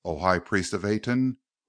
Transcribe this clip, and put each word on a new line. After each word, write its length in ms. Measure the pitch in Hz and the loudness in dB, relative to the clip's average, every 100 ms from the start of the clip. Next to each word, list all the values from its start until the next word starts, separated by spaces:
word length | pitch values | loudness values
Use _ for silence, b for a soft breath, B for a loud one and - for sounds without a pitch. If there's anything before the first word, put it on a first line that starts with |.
| 92 | -6
O 140 | 76 | -2
high 200 | 92 90 | 2 2
priest 320 | - 101 85 | 2 -2 0
of 140 | 98 101 | -2 -2
Aten. 520 | 107 123 123 131 127 _ _ | -2 0 0 0 -2 _ _